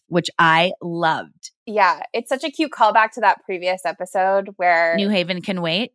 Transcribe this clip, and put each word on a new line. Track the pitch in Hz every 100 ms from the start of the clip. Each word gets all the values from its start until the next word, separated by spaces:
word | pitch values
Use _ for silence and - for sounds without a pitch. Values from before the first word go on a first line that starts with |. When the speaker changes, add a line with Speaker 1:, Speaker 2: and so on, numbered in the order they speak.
| _
Speaker 1:
which | 170 165 -
I | 170 165 180 -
loved. | 175 170 165 143 90 _ - _ -
Speaker 2:
Yeah, | 208 185 151 -
it's | 226 226
such | 262 320
a |
cute | 277 311
callback | - 214 214 220
to | -
that | 208 -
previous | - 185 180 185 170
episode | - 180 196 190 196 196 196
where | 180 170 165 170
Speaker 1:
New | 202
Haven | 202 175 185
can | 185 185
wait. | 170 175 240